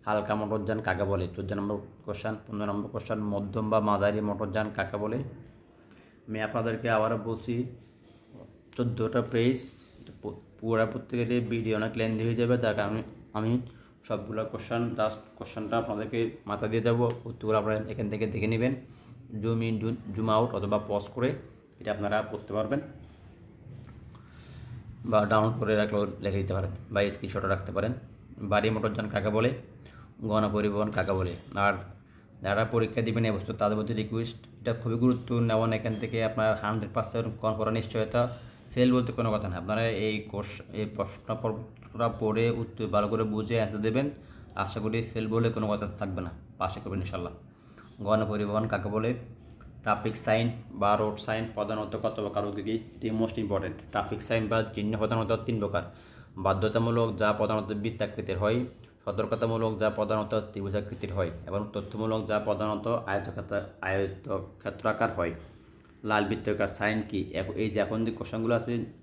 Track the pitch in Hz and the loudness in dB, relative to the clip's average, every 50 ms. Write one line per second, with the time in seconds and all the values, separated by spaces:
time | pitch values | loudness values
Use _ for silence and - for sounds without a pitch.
0 | - 107 107 107 101 107 107 107 107 101 110 107 101 101 110 110 107 95 92 92 | 0 2 0 2 2 0 0 0 0 0 -2 -2 0 -2 -2 -2 0 -2 0 0
1 | 101 98 98 90 90 87 - 104 95 92 104 101 101 101 104 101 - - - - | 2 0 2 0 0 -4 -4 -6 -6 -4 -2 -2 -2 -2 -2 -4 -6 -12 -18 -14
2 | - - 101 - - 110 107 104 - - 110 101 104 104 101 104 101 - - 107 | -8 -8 -8 -4 -4 -6 -6 -6 -8 -8 -6 -4 -2 -2 -2 -2 -4 -4 -6 -8
3 | - - 113 107 104 104 101 101 101 98 98 113 110 107 110 107 107 107 104 98 | -4 -4 -4 -2 -2 -2 -2 -2 -4 -2 -2 -2 0 4 4 4 6 4 4 6
4 | 98 104 104 107 107 104 101 101 107 101 95 107 107 101 104 101 95 95 - 101 | 4 4 4 2 0 0 0 -2 -2 -2 0 -2 -2 -2 -2 -4 -4 -2 -2 -4
5 | 104 110 113 131 139 135 - - - - - - - - - - - - - - | -2 -2 -2 -2 -4 -6 -10 -14 -18 -20 -20 -20 -20 -20 -20 -20 -20 -20 -20 -20
6 | - - - - - - 110 110 110 107 - 120 113 117 117 110 - 117 113 110 | -20 -20 -20 -20 -10 -8 -4 -2 -2 -2 0 0 0 0 -2 0 2 2 4 4
7 | 107 110 117 107 104 113 113 110 - 123 117 117 127 127 - - - - - - | 4 4 2 0 -2 -4 -4 -4 -2 -2 -2 -2 -2 -4 -6 -14 -20 -20 -20 -20
8 | - - - - - - - - - - - - - - - - 123 120 117 117 | -20 -20 -20 -20 -20 -20 -20 -20 -20 -20 -20 -20 -20 -10 -2 0 0 0 2 0
9 | 110 113 - 123 117 - - 113 117 123 131 127 - - - - - - - - | -2 2 2 0 0 2 2 4 4 4 4 2 -4 -12 -16 -18 -20 -20 -20 -20
10 | - - - - - 104 - - - - - - - 113 113 110 113 107 - - | -20 -20 -20 -10 -10 -10 -10 -10 -18 -20 -16 -6 0 2 4 4 4 2 0 -6
11 | - - 127 120 120 113 123 123 113 104 117 113 107 113 110 107 107 113 104 113 | -6 -4 -2 -2 0 2 2 0 2 0 -2 0 2 2 2 2 0 0 0 0
12 | 113 113 110 107 110 117 117 117 120 117 123 120 120 110 104 107 104 101 107 110 | 0 2 2 2 2 2 2 2 4 4 4 4 4 2 2 2 0 0 0 -2
13 | - - - - - - - 107 107 113 120 123 123 - - - - - - - | -4 -6 -14 -18 -20 -6 -4 -2 2 2 2 2 0 -4 -14 -20 -20 -20 -20 -20
14 | - - 113 101 101 107 110 110 110 - - 107 - - 120 117 120 117 - 113 | -6 -4 -4 -4 -4 -4 -4 -4 -2 -4 -4 -8 -4 -2 0 0 0 0 2 2
15 | 107 107 107 - - - - - 104 - - 110 107 98 113 117 113 123 107 104 | 0 0 0 -4 -16 -20 -14 -12 -12 -10 -8 -8 -4 0 0 0 0 0 -4 -4
16 | 107 107 - 113 113 113 - - - 101 104 101 113 107 110 117 107 117 117 117 | -4 -2 0 0 0 0 -2 -8 -6 -6 -4 -2 -2 0 0 2 4 4 4 4
17 | 120 117 120 - - 120 120 - - 107 110 110 101 110 107 107 110 110 107 - | 2 2 0 -4 -8 -12 -10 -4 0 2 2 4 4 2 0 0 -2 -4 -4 -4
18 | 107 101 107 104 113 104 98 104 104 110 113 110 117 127 139 131 - - - - | -2 -2 0 0 0 0 0 0 0 2 2 2 2 2 2 -2 -6 -18 -20 -20
19 | - - - - - - - 107 104 113 117 113 113 113 113 107 107 113 117 - | -20 -20 -20 -20 -16 -10 -8 -4 0 0 0 2 0 0 0 0 0 -2 -2 -4
20 | - - 98 107 110 110 107 110 120 117 - 98 101 101 104 104 104 - 104 101 | -6 -8 -4 -2 2 4 4 4 4 4 0 -2 0 2 2 0 0 0 -2 -2
21 | 98 - - 123 120 135 147 - - - - - - - - - - 107 104 101 | -2 -4 -2 0 0 0 0 -2 -10 -16 -20 -20 -20 -20 -20 -8 -4 -4 -2 -2
22 | 101 101 107 107 104 107 110 104 - - 98 107 107 104 135 147 151 - - - | 0 2 2 0 0 -2 -8 -10 -8 -4 -2 -2 0 0 -2 -2 -2 -6 -14 -18
23 | - - - - - - - - - - - - - - - - - - - - | -18 -20 -20 -20 -20 -20 -20 -20 -20 -20 -20 -20 -18 -16 -16 -16 -16 -16 -18 -18
24 | - - - - - - - - - - - - - - - - - - - - | -18 -18 -18 -20 -20 -20 -20 -20 -20 -18 -16 -16 -14 -14 -14 -14 -14 -16 -16 -10
25 | - 113 110 107 104 104 110 107 107 113 120 120 110 101 107 104 107 107 107 104 | -2 4 4 4 6 6 6 6 6 4 2 2 2 4 4 4 4 2 2 0
26 | 104 98 95 - - 101 95 101 95 95 92 98 92 95 95 - - - - 101 | 0 0 -2 -4 -2 0 0 0 0 0 -2 -2 -2 -4 -6 -8 -10 -2 2 2
27 | 101 101 - - - 95 - 101 95 95 95 92 95 95 87 95 101 113 127 123 | 2 2 0 -4 -8 -4 -4 -2 0 0 0 0 -2 -4 -2 0 0 0 -2 -4
28 | - - - - - - - - 107 98 104 104 104 110 110 107 104 110 101 101 | -8 -16 -20 -20 -20 -18 -12 -10 -2 2 2 4 4 4 2 2 0 0 0 -2
29 | 104 107 - 101 98 107 104 110 113 123 - - - - - - - - - - | -4 -2 -2 0 0 2 2 4 2 2 0 -2 -10 -16 -20 -20 -20 -20 -20 -20
30 | - - - - - 110 104 107 107 101 101 107 104 104 101 104 107 107 104 104 | -20 -20 -14 -8 -4 0 2 2 2 2 2 2 2 2 2 2 0 0 0 0
31 | 92 95 98 95 92 90 85 - - - - 98 101 101 98 95 - - - - | 2 2 2 2 0 -2 -4 -6 -12 -8 -2 2 4 4 2 2 -4 -12 -16 -20
32 | - - - - - - - - - 95 101 104 113 101 120 117 110 107 - 120 | -20 -20 -20 -20 -20 -20 -16 -6 -2 2 2 2 2 2 2 2 2 2 0 0
33 | 110 117 107 113 113 110 104 95 95 - 104 - 107 104 107 107 104 104 117 110 | 0 2 2 2 2 2 0 -2 -4 -6 -2 0 2 2 2 2 0 -2 -2 -2
34 | 107 104 110 113 117 117 - - - - - - - 117 113 - - 120 113 117 | -2 -2 -2 -4 -4 -4 -8 -14 -18 -20 -20 -6 -4 -4 -4 -2 -2 -2 0 4
35 | 123 127 123 123 - - 120 117 117 113 110 110 113 113 110 110 110 113 107 104 | 4 4 4 2 0 -2 0 2 4 4 4 4 4 4 2 0 0 -2 -2 -2
36 | 120 110 117 113 113 110 110 110 110 110 107 107 104 104 110 110 101 95 - 117 | -2 -2 0 0 0 0 2 2 4 4 2 2 0 0 0 0 -2 -2 -2 -2
37 | 107 - - 117 110 110 98 - - 110 110 107 110 110 110 113 110 - - 113 | -2 0 -2 -2 -2 -2 -4 0 0 0 0 2 0 2 2 0 -2 0 0 -2
38 | 110 107 - 120 120 120 - - - - - - - - - 127 127 127 123 127 | 0 2 2 2 2 2 -2 -10 -14 -18 -18 -20 -20 -4 2 4 6 6 6 6
39 | 120 113 110 - 117 113 107 104 104 95 90 87 87 95 107 110 113 117 110 95 | 4 2 0 0 0 2 2 0 0 -2 -4 -4 -2 0 0 2 2 2 2 2
40 | 107 107 107 107 107 - - 101 101 - - - - - - 107 107 - - - | 0 0 0 -2 -4 -6 -6 -6 -6 -6 -10 -14 -14 -10 -6 -4 -4 -4 -2 -4
41 | 101 - - - - - 110 110 - 113 107 110 117 - - - - - - 113 | -4 -4 -4 -12 -6 -6 -4 -2 0 -2 -2 -2 -8 -12 -16 -20 -20 -14 -2 0
42 | 120 113 110 - 113 107 104 113 117 117 117 117 113 101 - - 110 101 104 104 | 0 0 0 2 0 2 4 4 4 4 2 0 -4 -6 -4 -6 -2 2 4 4
43 | 104 101 113 110 110 107 104 107 107 107 120 113 107 101 107 104 104 113 113 131 | 4 4 2 2 2 0 0 -2 0 2 2 2 2 0 0 0 0 2 2 2
44 | 139 143 143 - - - - - - - - - 98 95 - 110 104 110 110 117 | 0 0 -4 -8 -18 -20 -20 -20 -20 -10 -4 -4 -4 -2 -2 -2 -2 0 0 0
45 | 117 - - 113 110 107 110 117 117 113 113 113 107 104 104 104 104 98 - - | -2 -2 -2 -2 -2 2 2 4 4 4 2 2 2 2 0 0 -2 -6 -4 -4
46 | 104 95 92 92 90 87 - - - - - - 92 92 - - - 95 95 95 | -4 -4 -2 -4 -4 -6 -8 -10 -16 -18 -4 -2 -2 -2 -2 -6 -6 -4 -4 -4
47 | 92 - - 90 87 85 85 - - - - - - - - - - - - - | -4 -4 -4 -6 -6 -6 -8 -12 -18 -20 -20 -20 -20 -20 -20 -20 -20 -20 -12 -4
48 | 104 101 110 107 110 107 107 104 104 101 104 107 113 110 107 98 98 104 101 110 | 2 4 4 4 4 2 0 0 0 2 2 0 2 2 0 0 0 0 0 0
49 | 110 117 123 123 - - - - - - - - - - - - - 110 104 - | 0 0 -2 -2 -6 -14 -16 -18 -20 -20 -20 -20 -20 -18 -18 -6 0 0 0 2
50 | - 113 110 - - 117 110 113 117 120 120 - - - - 101 101 101 104 107 | 0 -4 -4 -2 2 4 4 4 4 2 0 -4 -10 -12 -4 2 4 4 6 4
51 | 107 107 104 - - - 110 110 113 113 113 107 104 101 110 107 107 95 113 107 | 4 0 0 -4 -4 -2 -2 -2 -2 -4 -2 -2 -2 0 0 -2 -2 -4 -4 -2
52 | - 107 - - 107 101 - 104 101 104 101 104 95 107 110 113 113 - - - | -2 -2 0 0 -4 0 0 0 -2 0 -4 -4 -2 -2 -2 -2 -4 -8 -14 -6
53 | - 110 110 113 120 117 - 117 107 98 98 95 87 90 - - - - - 104 | -4 -2 0 2 0 0 0 -4 -2 0 0 0 0 -2 -6 -8 -12 -4 -2 -2
54 | 98 - 110 - - - 113 113 110 104 113 113 110 107 - 107 104 107 110 104 | -2 -2 -4 -8 -2 0 0 2 2 2 2 2 2 0 -2 -2 -2 -2 0 0
55 | 110 107 113 113 110 98 113 110 - - 117 107 104 95 - 87 82 - - - | 2 2 2 2 2 2 0 0 0 -2 0 0 0 0 0 -2 -2 -4 -12 -18
56 | - - - - - - - 95 95 98 98 95 107 110 110 113 117 117 117 117 | -20 -20 -20 -20 -20 -14 -10 0 2 2 4 4 4 2 4 4 2 4 4 4
57 | 117 113 101 101 107 107 104 107 107 104 110 107 98 98 107 104 101 117 - - | 2 2 2 2 4 4 4 4 2 2 2 0 0 -2 -4 -2 -2 -4 -2 -2
58 | 107 104 - - 98 98 95 92 101 104 113 123 123 123 - - - - - _ | -2 -2 -2 -6 -4 -2 0 2 4 4 4 2 0 -2 -8 -16 -20 -20 -20 _
59 | _ - - 104 104 104 113 107 117 113 113 113 113 113 110 98 107 107 104 107 | _ -4 0 0 0 0 2 0 2 2 2 2 2 0 2 2 2 2 4 2
60 | 107 98 110 107 104 98 113 110 104 - - 104 98 98 95 104 98 101 98 - | 2 2 2 0 2 2 0 -2 -2 -2 -6 -6 -4 -2 -2 -2 -2 -4 -6 -6
61 | - 92 92 98 92 85 82 - - - 92 101 107 107 - 104 98 - - 107 | -6 -4 0 0 0 0 -2 -6 -8 -4 -2 -2 -4 -2 -4 -6 -6 -4 -4 -2
62 | 110 110 110 110 101 110 107 107 107 110 104 98 107 107 107 101 110 113 117 - | 0 0 0 0 0 2 0 0 2 2 0 0 0 0 -2 -2 0 0 0 0
63 | - 98 98 101 98 - - - - - 101 101 - - - - 92 95 95 98 | 0 0 0 0 0 -4 -8 -8 -6 -2 -4 -4 -4 -4 -10 -6 -2 0 2 2
64 | 98 92 95 - - - 101 92 90 - - - - 104 101 - - 110 107 - | 0 0 -4 -8 -6 -4 -4 -4 -4 -8 -16 -8 -8 -8 -8 -2 -2 -2 2 2
65 | - - - 104 87 85 82 82 - - - - - - - - - - - - | 0 0 2 0 -2 -2 -2 -6 -14 -18 -20 -20 -20 -20 -20 -20 -20 -20 -20 -8
66 | - 107 107 104 104 95 110 - - 107 104 104 104 98 - - 104 107 110 110 | -2 2 4 4 4 2 -2 -2 0 -2 2 2 0 0 0 0 0 2 2 0
67 | 107 - 110 95 87 - - 85 95 95 - - 110 107 95 107 98 95 110 110 | -2 -2 -2 -2 -2 -2 -2 -4 -4 -2 -2 -2 -2 0 2 0 0 2 0 0
68 | 113 113 113 - - - - 113 113 113 120 113 120 120 120 117 - - - - | 0 -2 -2 -4 -6 -6 -4 -2 2 2 2 2 2 0 -2 -2 -4 -6 -10 -18